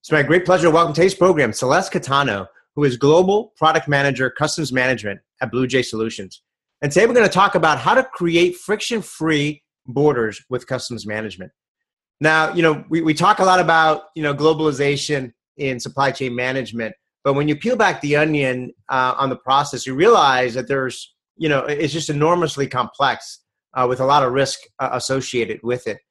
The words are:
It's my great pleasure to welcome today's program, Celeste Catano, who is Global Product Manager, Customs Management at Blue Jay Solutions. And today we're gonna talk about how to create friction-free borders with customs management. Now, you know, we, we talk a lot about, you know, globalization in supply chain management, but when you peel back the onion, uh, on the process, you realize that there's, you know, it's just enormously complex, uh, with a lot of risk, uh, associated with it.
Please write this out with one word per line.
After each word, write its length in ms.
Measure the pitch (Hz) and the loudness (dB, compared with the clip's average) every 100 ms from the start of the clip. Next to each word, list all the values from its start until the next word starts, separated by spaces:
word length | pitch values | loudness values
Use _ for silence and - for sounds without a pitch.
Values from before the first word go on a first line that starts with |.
It's 100 | - | 0
my 100 | 151 | 0
great 220 | 135 175 | 2 2
pleasure 200 | 175 180 | 4 4
to 60 | 170 | 4
welcome 220 | 160 170 | 4 2
today's 220 | 151 185 | 2 0
program, 400 | 185 180 165 123 | 4 2 4 0
Celeste 360 | 110 127 156 190 | -2 0 0 0
Catano, 580 | 175 147 139 139 101 95 _ _ - | -6 -2 0 0 -4 -8 _ _ -2
who 80 | |
is 140 | 147 120 | 0 2
Global 560 | 139 160 185 208 233 _ | 4 6 4 0 -2 _
Product 320 | 156 160 151 | 2 2 0
Manager, 400 | 143 139 123 131 | 0 2 0 -4
Customs 460 | - 151 - 143 | -2 -4 -2 -4
Management 460 | 127 127 123 107 98 _ _ | 0 0 -2 -4 -10 _ _
at 100 | 123 | -4
Blue 160 | 117 127 | -2 0
Jay 140 | 131 | 0
Solutions. 640 | 120 110 113 110 95 - _ _ _ _ | -2 -4 -6 -6 -16 -18 _ _ _ _
And 100 | 143 | -2
today 140 | 156 226 | 2 4
we're 80 | |
gonna 160 | 240 208 | 4 2
talk 240 | 185 196 | 4 2
about 240 | 190 160 143 | 2 2 2
how 160 | 131 | 2
to 100 | 247 | 2
create 520 | 254 - 175 165 180 180 | 0 -4 0 2 2 0
friction-free 1040 | - 208 - 233 - - 160 151 147 151 _ _ - | -6 -6 -4 -6 -8 -6 -2 0 -2 -6 _ _ -8
borders 580 | 123 147 127 110 104 _ | 0 2 2 -2 -4 _
with 160 | 127 - | -8 -6
customs 400 | 131 - 117 101 | -8 -6 -10 -8
management. 440 | 107 107 92 90 _ _ _ _ _ _ _ | -8 -8 -12 -18 _ _ _ _ _ _ _
Now, 320 | 151 160 156 | 0 2 0
you 80 | 170 | 2
know, 240 | 165 147 - | 2 0 -2
we, 100 | 160 | -2
we 140 | 160 | 0
talk 240 | 147 185 208 | 2 2 4
a 60 | |
lot 140 | 190 185 | 4 4
about, 440 | 165 165 160 151 - | 4 4 4 0 -4
you 80 | - | -6
know, 120 | 151 | -4
globalization 1000 | 139 151 156 156 131 143 139 - 147 127 _ _ _ | 2 2 2 0 0 -2 -2 -4 -4 -6 _ _ _
in 240 | 139 123 | -6 -6
supply 300 | 123 139 135 | -8 -2 -2
chain 240 | 131 131 120 | -2 -6 -4
management, 580 | 127 131 113 113 110 - _ _ | -4 -4 -6 -8 -8 -10 _ _
but 80 | 139 | -2
when 160 | 139 151 | 0 0
you 80 | 147 | -2
peel 200 | 226 247 | -2 2
back 260 | 208 165 | 0 0
the 140 | 143 147 | -2 0
onion, 580 | 156 151 131 127 127 - - | 2 0 -2 -4 -8 -16 -6
uh, 240 | 131 127 127 | -2 0 0
on 140 | 135 | -4
the 60 | 123 | -4
process, 500 | - 135 143 123 131 | 0 0 0 -6 -8
you 80 | |
realize 580 | 131 196 220 143 127 127 | 2 4 6 4 2 0
that 160 | 120 120 | -4 -4
there's, 460 | 139 131 - - _ _ _ | -4 -4 -8 -18 _ _ _
you 100 | 156 | -2
know, 120 | 139 | 0
it's 300 | 131 147 156 | -2 -2 -2
just 160 | 156 147 | -4 -6
enormously 560 | 147 156 175 160 - 135 | 0 0 0 -2 -4 -4
complex, 720 | 127 120 _ 139 113 - - _ _ _ | -4 -6 _ -2 -2 -10 -20 _ _ _
uh, 120 | 131 127 | -4 -2
with 120 | 127 | 0
a 40 | |
lot 180 | 131 147 | 2 2
of 120 | 131 | 2
risk, 240 | 131 131 - - _ | 0 -2 -4 -14 _
uh, 100 | 131 | -6
associated 680 | 131 - 135 127 123 113 110 | -4 -4 -4 -4 -4 -4 -6
with 240 | 113 123 - | -4 -4 -6
it. 100 | 98 _ | -10 _